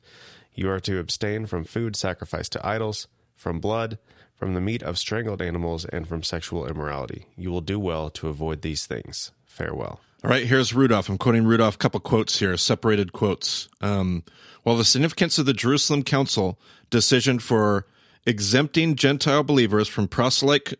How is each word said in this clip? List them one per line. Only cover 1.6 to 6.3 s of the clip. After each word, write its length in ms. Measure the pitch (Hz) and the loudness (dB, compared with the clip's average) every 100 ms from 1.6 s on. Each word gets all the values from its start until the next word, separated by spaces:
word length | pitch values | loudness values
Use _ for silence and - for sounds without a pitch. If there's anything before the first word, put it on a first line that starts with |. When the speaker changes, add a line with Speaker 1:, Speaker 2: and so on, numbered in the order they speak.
Speaker 1:
food 320 | 80 120 117 101 | -6 -6 -6 -4
sacrificed 560 | 95 87 - 82 - | -6 -6 -8 -8 -8
to 140 | - 95 | -8 -4
idols, 420 | 110 110 104 - _ _ _ | -4 -4 -8 -12 _ _ _
from 240 | 92 82 | -8 -4
blood, 380 | 101 113 113 110 _ _ _ _ | -2 -2 -4 -8 _ _ _ _
from 180 | 98 | -6
the 80 | 90 | -4
meat 220 | 95 117 | -2 -4
of 160 | 76 87 | -6 -6
strangled 420 | - 110 110 98 | -4 -4 -4 -4
animals, 440 | 90 85 85 82 82 | -4 -4 -4 -4 -6
and 220 | 85 80 | -8 -6
from 140 | 82 | -6
sexual 460 | - | -6